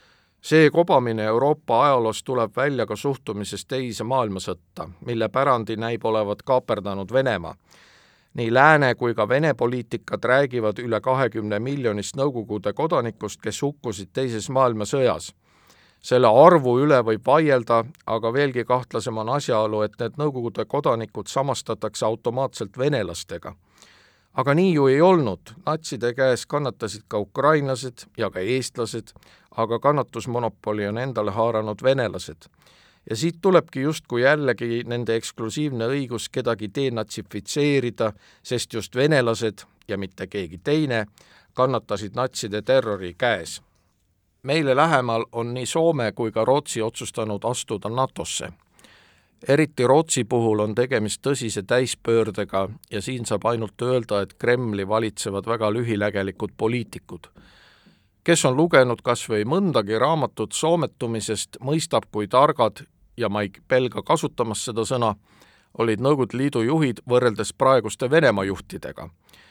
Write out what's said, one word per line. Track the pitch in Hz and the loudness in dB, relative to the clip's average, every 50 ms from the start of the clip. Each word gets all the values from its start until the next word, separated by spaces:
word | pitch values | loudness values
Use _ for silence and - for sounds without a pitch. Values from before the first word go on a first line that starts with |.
| _ _ _ _ _ _ _ _ | _ _ _ _ _ _ _ _
See | - - 151 160 156 147 | -2 4 6 8 8 8
kobamine | - 160 175 175 180 135 123 117 113 110 107 | 6 4 4 6 4 4 4 2 0 -2 0
Euroopa | 107 110 120 135 147 151 151 _ - 120 113 139 | 0 2 2 2 2 0 0 _ 2 4 4 6
ajaloos | 147 139 123 113 110 107 - - | 6 4 4 2 0 -2 -4 -6
tuleb | - 131 123 113 104 - | -4 -2 0 -2 -2 -2
välja | 123 135 147 139 123 110 | -2 -2 0 0 -2 -2
ka | - 107 | -4 -4
suhtumisest | 104 - 143 135 - _ - 104 101 101 - 104 98 - | -4 -4 -4 -4 -4 _ -8 -8 -8 -8 -8 -10 -12 -10
teise | - 135 131 127 120 104 - 117 | -8 -6 -6 -6 -6 -8 -8 -4
maailmasõtta, | 113 131 131 120 107 95 92 - - 90 - _ _ _ - 82 82 90 - - | -2 0 0 0 -2 -4 -6 -6 -8 -10 -10 _ _ _ -14 -14 -14 -16 -12 -8
mille | 120 120 113 110 107 | -6 -2 -2 -2 0
pärandi | - 131 139 139 127 120 110 101 113 | 0 2 2 4 2 2 0 -4 -4
näib | 104 113 117 120 107 - | -4 -4 -4 -4 -2 0
olevat | 113 110 110 107 101 104 - - | 0 0 0 0 0 -4 -4 0
kaaperdanud | - 131 127 - - 117 101 95 101 98 98 95 95 | 0 0 0 2 0 -4 -4 -4 -6 -6 -6 -6 -2
Venemaa. | 113 135 135 131 110 90 82 80 78 - _ _ - - _ _ _ _ _ _ _ _ _ _ - | 0 0 2 2 0 -2 -4 -8 -14 -16 _ _ -20 -20 _ _ _ _ _ _ _ _ _ _ -8
Nii | - 120 113 117 | -4 -2 2 4
Lääne | 127 139 156 156 147 143 127 117 | 6 8 8 8 6 4 2 2
kui | - 123 120 110 | 0 -2 -2 0
ka | - 107 | 0 0
Vene | 101 127 143 160 156 127 | 0 2 2 2 0 0
poliitikad | - 120 120 123 123 117 - - 113 - - - - - | 0 0 0 0 -4 -6 -6 -8 -10 -6 -8 -6 -4 0
räägivad | 117 127 139 143 131 123 120 110 107 104 123 | 2 2 2 2 0 -2 -2 -2 -2 -2 -2
üle | 123 120 113 107 | -4 -2 -2 -2
kahekümne | - 131 131 135 135 113 107 113 107 107 104 104 | 0 0 0 2 0 0 -2 -4 -4 -2 -4 -4
miljonist | 117 135 143 143 127 113 104 104 101 - - | -4 -4 -4 -2 -2 -2 -2 -2 -6 -6 -4
Nõukogude | 135 135 147 127 117 104 107 104 104 92 104 98 | -4 -2 -2 -2 -4 -6 -6 -6 -4 -4 -4 -4
kodanikust, | - 147 160 170 139 117 117 104 - 110 101 - - | -2 -2 0 0 0 -2 -2 -6 -8 -10 -10 -10 -8
kes | - 107 101 - | -8 -8 -4 -4
hukkusid | 143 143 143 - - 120 98 92 95 - - | -4 -4 -4 -6 -8 -8 -8 -8 -12 -8 -6
teises | 131 135 127 113 107 101 - | -4 -4 -4 -4 -6 -6 -2
maailmasõjas. | 131 131 131 123 117 107 107 - - 139 131 117 85 80 - - - _ _ _ _ _ _ _ _ _ _ _ _ _ | 2 2 2 2 2 -2 -4 -2 0 2 2 2 2 -2 -6 -12 -18 _ _ _ _ _ _ _ _ _ _ _ _ _
Selle | - - 123 127 127 113 | -4 0 4 6 6 8
arvu | 107 127 151 175 180 160 131 123 120 127 | 10 10 10 10 10 8 6 4 2 4
üle | 143 151 143 127 113 | 4 4 4 4 4
võib | 113 110 104 - | 2 0 0 2
vaielda, | 127 139 160 160 147 135 127 113 - 117 113 113 127 - _ _ | 4 4 4 4 4 2 2 2 2 0 0 0 -2 -10 _ _
aga | - 110 110 110 117 117 | -4 -4 -2 -2 -2 0
veelgi | 139 147 139 123 123 113 | 0 -2 0 -2 -4 -2
kahtlasem | - 123 127 120 - - 117 98 123 110 | 0 0 -2 -2 -4 -6 -6 -6 -4 -6
on | 110 110 113 131 | -6 -4 -4 -4
asjaolu, | 147 - - 120 107 110 107 107 107 | -4 -2 0 0 0 0 0 0 -2
et | 107 107 - - | -2 -4 -4 -6
need | 120 110 - | -8 -6 -4
Nõukogude | 143 147 151 135 127 117 117 98 - 107 | -4 -4 -4 -4 -4 -6 -6 -6 -6 -6
kodanikud | - - 147 143 151 120 113 113 104 - 107 98 | -4 -4 -2 0 0 0 0 -2 -6 -10 -12 -12
samastatakse | - - 135 139 143 120 - - - 110 - - 107 - - 120 | -4 -4 -2 -2 -2 -4 -4 -6 -8 -6 -6 -6 -8 -4 -2 -2
automaatselt | 110 117 113 - 120 113 131 135 127 - - 113 98 - | -2 -2 -2 -4 -4 -4 -2 -4 -4 -6 -8 -10 -10 -6
venelastega. | - 131 147 147 120 101 82 85 - - - 95 85 - - - - _ _ _ _ - - _ _ _ _ _ _ _ _ _ | -4 -2 -2 0 -2 -4 -4 -8 -10 -12 -12 -12 -12 -12 -14 -16 -16 _ _ _ _ -20 -20 _ _ _ _ _ _ _ _ _
Aga | - 131 143 143 | -2 0 2 4
nii | 165 185 190 170 | 4 4 4 4
ju | 147 139 | 4 4
ei | 135 131 143 | 4 6 6
olnud. | 170 185 190 170 139 107 92 - _ - - - - | 6 6 6 4 2 0 -4 -6 _ -18 -20 -8 -6
Natside | 151 156 156 - - 151 110 117 120 117 | -4 -4 -4 -6 -10 -8 -4 -4 -2 0
käes | 131 131 131 123 113 - | 2 2 2 2 0 -2
kannatasid | - 143 147 147 127 - - 117 104 92 107 - | -4 -4 -4 -2 -4 -4 -6 -8 -8 -8 -12 -10
ka | - - 104 | -6 -4 -4
ukrainlased | 101 98 - 143 131 147 160 151 139 135 131 117 127 127 117 - - - _ | -4 -4 -2 2 2 4 4 4 2 -2 -4 -6 -8 -10 -14 -16 -20 -16 _
ja | - 113 95 | -6 -6 -4
ka | - 95 | -4 -4
eestlased, | 92 107 127 131 120 - - 123 117 107 - 113 104 - _ - - _ _ _ _ _ - | -2 -2 -2 -2 -4 -6 -6 -6 -6 -6 -6 -10 -12 -14 _ -20 -20 _ _ _ _ _ -6
aga | - 113 107 117 117 | -4 -2 -2 -2 0
kannatusmonopoli | - 143 147 147 120 - - 117 104 127 120 120 120 110 - _ - 107 107 107 101 | 2 2 2 2 -2 -4 -8 -8 -6 -4 -4 -4 -4 -4 -6 _ -6 -6 -4 -4 -4
on | 101 104 | -4 -4
endale | 117 127 135 123 113 104 101 | -4 -6 -4 -4 -4 -4 -2
haaranud | 95 113 113 117 113 110 110 104 107 95 120 | -2 0 0 0 0 -2 -2 -4 -6 -2 0
venelased. | 127 139 135 120 101 95 92 - - - - - - _ _ _ _ _ _ _ _ _ _ _ - | 0 2 2 0 -4 -4 -8 -10 -12 -16 -18 -20 -20 _ _ _ _ _ _ _ _ _ _ _ -8
Ja | 113 | -6
siit | 110 147 170 165 165 | -4 -4 -4 -4 0
tulebki | - 190 185 165 160 - - 135 | 2 4 4 4 4 2 -4 -4
justkui | 131 151 156 - - - 123 120 | -4 -4 -4 -6 -8 -6 -2 2
jällegi | 123 135 151 151 143 131 120 - 127 117 117 120 117 | 2 4 2 2 0 -2 -2 -2 -4 -4 -4 -4 -4
nende | 120 117 120 120 104 113 | -4 -4 -4 -2 -2 -2
eksklusiivne | 117 - - - - 113 110 104 151 151 147 131 117 113 120 | -2 -2 -6 -8 -8 -8 -6 -4 -4 -4 -4 -2 -2 -2 -2
õigus | 135 143 135 120 123 107 - - | -2 -4 -4 -6 -6 -8 -8 -8
kedagi | - 131 117 120 117 98 107 101 - | -8 -4 -2 -2 -4 -4 -6 -6 -4
denatsifitseerida, | 143 135 131 120 113 107 - - 113 98 - - 101 - - - 151 143 147 143 135 120 120 - - 117 107 104 - _ _ _ _ - | -4 -2 -2 -2 -4 -6 -6 -10 -12 -12 -10 -10 -10 -10 -6 -2 0 2 2 2 2 0 -2 -2 -2 -4 -4 -4 -8 _ _ _ _ -8
sest | - 127 117 - - - | -6 -6 -6 -4 -6 -6
just | 113 98 - - | -8 -8 -4 0
venelased | 123 139 156 160 135 120 117 113 - 117 110 104 - - _ _ _ _ | 0 2 4 4 4 4 2 0 0 -2 -4 -4 -8 -14 _ _ _ _
ja | - 104 | -8 -6
mitte | 98 98 92 - - 107 | -6 -6 -8 -10 -12 -10
keegi | 92 - 101 92 80 87 87 - | -8 -6 -6 -6 -8 -10 -8 -4
teine | 143 151 156 156 135 120 113 104 104 _ _ _ _ _ _ _ _ _ | -2 0 0 0 0 -2 -2 -4 -4 _ _ _ _ _ _ _ _ _
kannatasid | - 127 135 131 110 - - 104 95 107 98 104 | 0 0 0 0 -2 -4 -4 -6 -6 -6 -6 -6
natside | 123 127 127 - - - 104 98 107 | -4 -4 -4 -6 -8 -8 -6 -6 -4
terrori | 104 - 131 135 117 110 101 95 95 87 85 | 0 2 2 2 2 0 -4 -6 -6 -10 -6
käes. | - 127 120 110 90 82 - - - - _ _ _ _ _ _ _ _ _ _ _ _ _ _ _ - | -2 0 0 0 0 -4 -8 -14 -16 -18 _ _ _ _ _ _ _ _ _ _ _ _ _ _ _ -6
Meile | 131 147 165 151 135 127 | -2 -2 0 2 2 4
lähemal | 139 156 165 156 131 123 120 113 113 113 - | 4 4 4 4 2 2 0 -2 -2 -2 -4
on | - 117 117 120 120 | -6 -6 -6 -6 -6
nii | 127 123 | -6 -6
Soome | - - 165 165 170 160 139 117 107 | -4 -2 2 2 2 2 2 -2 -2
kui | 98 - 120 113 | -2 -2 -4 -2
ka | - 139 127 | 0 0 2
Rootsi | 120 135 147 147 - - 117 | 2 2 2 0 -2 -4 -4
otsustanud | 107 117 - - 117 - - 117 110 107 104 101 - | -4 -4 -6 -8 -12 -10 -6 -6 -6 -6 -6 -4 -4
astuda | 113 123 - - - 113 95 - 104 | -4 -4 -4 -6 -6 -8 -6 -6 -6
natosse. | 113 127 135 - _ - 80 - - - - - - _ _ _ _ _ - - - _ _ _ _ _ _ _ _ _ - | -2 -2 -4 -4 _ -8 -10 -8 -8 -8 -10 -10 -14 _ _ _ _ _ -20 -20 -20 _ _ _ _ _ _ _ _ _ 0
Eriti | - 139 143 - - - - 123 | 2 2 2 2 0 0 0 4
Rootsi | 120 135 156 160 - - 127 117 | 6 6 4 4 2 -2 -2 -2
puhul | - 127 120 117 113 107 104 | 0 0 2 2 2 2 2
on | 107 107 104 | 0 0 0
tegemist | 113 123 131 139 113 107 104 - - - | 0 0 0 0 -2 -2 -2 -6 -4 -2
tõsise | 135 143 127 120 110 - 107 95 | -2 -2 -2 -4 -6 -6 -6 -2
täispöördega | - 123 127 127 113 - - - 117 113 113 110 107 92 - 101 - - 95 98 95 110 - - _ | 0 0 0 0 0 -4 -6 -2 0 2 2 2 0 -2 -6 -6 -4 -2 -2 -2 -4 -6 -14 -16 _
ja | 117 104 | -10 -8
siin | 90 - 131 123 117 | -8 -6 -8 -8 -4
saab | - 110 95 - | -4 -4 -2 0
ainult | 113 117 113 113 101 - - | -2 -2 -2 -4 -8 -6 -6
öelda, | 120 123 127 127 117 - - 101 | -2 0 0 0 0 -2 -2 -4
et | 98 92 - | -4 -4 -8
Kremli | - - 117 123 127 123 113 104 98 98 | -4 0 0 0 0 0 -4 -4 -4 -2
valitsevad | 95 107 113 117 110 101 - - 107 98 98 98 | -2 -2 -2 -2 -2 -6 -6 -6 -6 -6 -4 -4
väga | 113 117 110 110 107 | -4 -2 -2 0 -2
lühinägelikud | 107 123 120 117 110 101 104 107 101 101 98 98 - - 107 95 - | 0 -2 -2 -2 0 0 0 0 0 -2 -4 -4 -6 -8 -10 -10 -6
poliitikud. | - 113 110 120 123 110 - - - - - 90 85 - - _ - - - _ _ _ _ _ _ _ _ _ _ _ _ _ _ _ | -4 -2 -2 -2 -4 -6 -8 -12 -16 -16 -16 -16 -18 -18 -20 _ -20 -20 -20 _ _ _ _ _ _ _ _ _ _ _ _ _ _ _
Kes | - 170 160 - | 0 2 2 2
on | 139 127 | 2 4
lugenud | 135 165 175 170 139 127 123 117 - - | 4 4 6 6 6 6 6 2 0 -2
kas | 123 120 - - - | -2 -2 -2 -2 -2
või | 113 104 107 | -2 -2 0
mõndagi | 117 151 190 202 180 - 113 104 98 110 110 | 0 0 0 0 2 2 2 2 2 0 2
raamatut | 120 147 165 156 131 107 - - 110 104 | 2 2 2 2 0 -2 -2 -4 -6 -6
soometumisest, | - - - 156 170 170 143 - - - 127 117 113 110 104 - 110 98 - - - - 123 | -4 -2 0 0 2 0 0 -4 -4 -6 -6 -4 -4 -4 -4 -4 -4 -6 -6 -10 -12 -10 -4
mõistab, | 131 151 165 156 - - 113 - - | -2 -2 -2 -2 -2 -2 -2 -2 -2
kui | - 104 107 | -4 -6 -4
targad, | 98 - 127 143 156 151 - 117 107 - - 151 - _ _ _ _ _ | 2 4 4 4 4 4 2 0 0 0 -4 -14 -20 _ _ _ _ _
ja | - 117 101 | -4 -4 -2
ma | 101 107 | -2 -2
ei | 104 95 - - _ | -4 -4 -6 -12 _
pelga | - 131 127 131 117 - 117 - | 2 2 2 2 0 -2 -4 -2
kasutamas | - 160 160 - 139 - - 120 113 107 - - | 0 0 0 0 -4 -4 -4 -4 -2 -4 -6 -6
seda | - 107 113 110 | -4 -4 -4 -2
sõna, | - 135 123 120 110 101 - _ _ _ _ _ _ _ _ _ _ - | -2 -2 0 0 0 -2 -4 _ _ _ _ _ _ _ _ _ _ -4
olid | - 117 117 110 101 123 | -2 0 0 0 2 2
Nõukogude | 135 151 135 123 104 - | 2 2 2 0 -2 -2
Liidu | 120 139 143 - 123 | -2 -2 -2 0 0
juhid | 113 120 156 160 156 131 107 - - - | 0 0 2 2 0 0 -2 -4 -2 0
võrreldes | 120 123 123 120 107 101 104 - - | 2 4 4 2 0 0 -4 -6 -2
praeguste | - 135 131 135 123 104 107 - - 135 123 | 0 2 4 4 4 2 -2 -4 -6 -2 2
Venemaa | 147 165 156 127 104 101 95 | 4 4 4 4 4 2 0
juhtidega. | 98 95 - - - - 80 - 64 - - - 82 - _ _ _ - - _ _ | -2 -4 -6 -10 -14 -14 -12 -12 -12 -12 -14 -16 -16 -18 _ _ _ -20 -20 _ _